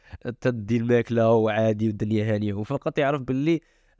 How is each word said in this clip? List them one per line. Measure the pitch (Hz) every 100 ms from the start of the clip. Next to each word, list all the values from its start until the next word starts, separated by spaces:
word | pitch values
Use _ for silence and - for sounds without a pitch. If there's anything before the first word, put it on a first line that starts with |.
| - - - 120
تدي | 131 120 101 117
الماكله | 117 120 117 117 113
وعادي | 113 110 104 110 107 110
والدنيا | 104 107 110 107 107
هانيه، | 104
وفقط | 101 107 139 160 156
يعرف | 139 147
باللي | 123 131 151 165 _ _ _